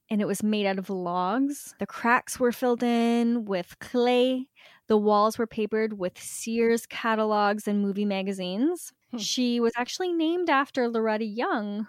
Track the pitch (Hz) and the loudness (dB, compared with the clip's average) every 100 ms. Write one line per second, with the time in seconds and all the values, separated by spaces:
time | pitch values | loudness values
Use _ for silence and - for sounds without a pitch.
0 | - 214 190 196 214 214 196 190 185 185 | -4 -2 0 0 0 0 0 -2 -4 -4
1 | 175 180 180 240 277 285 - - 202 - | -2 -2 0 0 0 -2 -12 -10 -8 -2
2 | 202 208 - - 247 - 247 240 240 233 | 2 2 0 0 0 2 0 0 2 2
3 | 233 240 233 240 208 185 - - - 247 | 2 2 2 0 -2 -4 -6 -14 -4 0
4 | 240 247 254 254 262 _ - - - 214 | 2 4 2 0 -6 _ -20 -12 0 2
5 | 208 208 214 226 226 - 214 220 220 208 | 4 4 4 0 -4 -4 -2 0 -2 -2
6 | 180 - - - 226 226 226 233 - - | -6 -6 -12 -10 -4 2 2 2 -2 -6
7 | 226 220 214 208 202 208 208 208 202 196 | -2 0 2 2 2 2 0 0 0 0
8 | 208 190 190 190 180 196 294 349 - - | 0 0 -2 -4 -4 0 0 0 -8 -20
9 | _ 240 196 - 247 240 233 233 247 - | _ -8 -4 0 0 2 0 0 -4 -4
10 | 370 339 320 359 349 277 285 262 240 226 | -2 0 2 2 2 2 0 -2 0 0
11 | 220 214 220 214 349 277 208 208 | 0 0 -2 -4 -2 -2 -2 -6